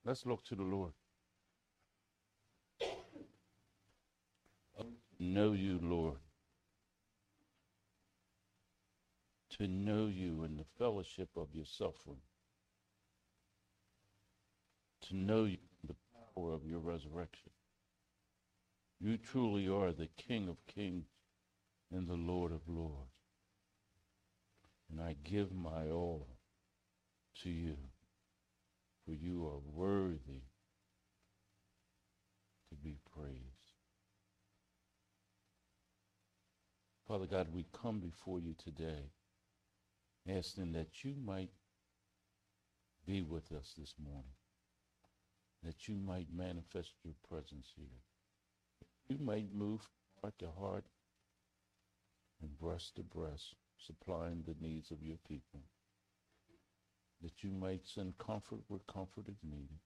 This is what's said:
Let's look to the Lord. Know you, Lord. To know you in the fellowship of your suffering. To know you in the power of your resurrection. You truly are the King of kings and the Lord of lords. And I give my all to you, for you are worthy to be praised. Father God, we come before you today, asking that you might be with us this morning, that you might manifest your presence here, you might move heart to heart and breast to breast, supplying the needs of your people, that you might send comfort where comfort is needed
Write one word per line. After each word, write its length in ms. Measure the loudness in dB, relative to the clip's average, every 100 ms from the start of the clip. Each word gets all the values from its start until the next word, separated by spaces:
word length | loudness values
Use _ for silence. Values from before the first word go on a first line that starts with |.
| 2
Let's 200 | 0 2
look 180 | 0 0
to 100 | 0
the 80 |
Lord. 280 | 2 2 0 -4 _ _ _ _ _ _ _ _ _ _ _ _ _ _ _ _ _ _ -2 -2 -10 -14 -16 -18 _ _ _ _ _ _ _ _ _ _ _ _ _ -12 -12 -12 -18 0
Know 340 | 4 8 10
you, 260 | 8 6 4
Lord. 360 | 6 6 4 0 -10 _ _ _ _ _ _ _ _ _ _ _ _ _ _ _ _ _ _ _ _ _ _ _ _ _ _ _ _ _ _ _ _ 0
To 100 | 2
know 380 | 4 6 6 6
you 380 | 4 2 2
in 140 | 0 -2
the 80 | -6 2
fellowship 520 | 4 4 -2 -4 -4 -4
of 120 | -4
your 120 | -6 -6
suffering. 560 | -2 -2 -2 -12 -14 -16 _ _ _ _ _ _ _ _ _ _ _ _ _ _ _ _ _ _ _ _ _ _ _ _ _ _ _ -4
To 60 | 2
know 300 | 6 8 6
you 120 | 4 -4 -12
in 60 | -10
the 80 | -10 _ -20 -10 -2
power 180 | 0
of 120 | 0 0
your 140 | -2
resurrection. 720 | 0 -2 -4 -6 -6 -8 -20 _ _ _ _ _ _ _ _ _ _ _ _ _ _ _
You 180 | 2 2
truly 500 | 2 4 6 6 6
are 240 | 6 6
the 180 | 4 -2 -6
King 320 | 0 0 2
of 80 | -2 -8
kings 380 | -2 0 0 -4 _ _ _ _ _ _ _ _
and 160 | -2 0
the 80 | 2
Lord 360 | 2 4 2
of 100 | 0 -2
lords. 440 | -2 -2 -4 -10 -14 _ _ _ _ _ _ _ _ _ _ _ _ _ _ -20 _ _
And 100 | -2
I 140 | -2 -2
give 300 | 2 4 4
my 360 | 2 -2 0 2
all 380 | 2 2 0 -6 -14 _ _ _ _ _ _ _ _ _ -6
to 80 | -2
you, 260 | 0 0 -2 -6 -14 _ _ _ _ _ _ _ _ _ _ -6
for 80 |
you 320 | -4 0 0 0
are 140 | -2 -6
worthy 680 | 2 6 6 6 2 -4 -10 -12 _ _ _ _ _ _ _ _ _ _ _ _ _ _ _ _ _ _ _ _ _ _
to 60 | -10
be 140 | -8 -8 -12 -10
praised. 280 | -8 -8 -12 -16 -20 _ _ _ _ _ _ _ _ _ _ _ _ _ _ _ _ _ _ _ _ _ _ _ _ _ _ _ _ _ _ _ _ _ -2
Father 180 | -2 2
God, 220 | 2 2
we 120 | -2 -6 -6
come 180 | -2 -2
before 400 | -2 -6 -4 -2
you 140 | -2 -6
today, 500 | -10 -6 -4 -4 -8 _ _ _ _ _ _ _ _ _ _ _ -2
asking 440 | -2 -2 -2 0
that 300 | 0 -2 -6
you 120 | -6 -4 -2
might 260 | -2 -4 -8 _ _ _ _ _ _ _ _ _ _ _ _ _ _ -2
be 160 | 0
with 300 | 0 -4 -4
us 200 | -8 -8 -12
this 160 | -14 -10
morning, 320 | -10 -8 -10 -16 _ _ _ _ _ _ _ _ _ _ _ _
that 240 | -8 -8 -2
you 80 | -2
might 320 | 0 -2 -2
manifest 600 | -2 -2 -4 -4 -6 -6 -10
your 100 | -12 -12 -8
presence 420 | -8 -8 -12 -14 -14
here, 240 | -14 -14 -20 _ _ _ _ _ _ _ -20 _ _
you 80 | 0
might 300 | 2 2 0
move 340 | 0 2 0 -4 _ _ -8
heart 160 | -8 -6
to 80 | -8 -2
heart 260 | -2 -2 -4 _ _ _ _ _ _ _ _ _ _ _ _ _ _ _
and 160 | -10 -4
breast 380 | -2 -2 -6 -10
to 60 |
breast, 520 | -8 -4 -4 -4 -10 -14 _ _
supplying 640 | -18 -14 -4 -2 0 -2 -4
the 100 | -4
needs 320 | -4 -4 -6
of 100 | -8
your 160 | -6 -8 -6
people, 360 | -8 -8 -16 -16 _ _ _ _ _ _ _ _ -20 _ _ _ _ _ _
that 200 | -12 -6
you 100 | -4
might 360 | -2 -2 -2 -4
send 300 | -6 -4 -4
comfort 420 | -4 -4 -4 -10 -6
where 140 | -8 -6
comfort 380 | -6 -6 -8 -10
is 80 | -8
needed 360 | -8 -8 -8 -12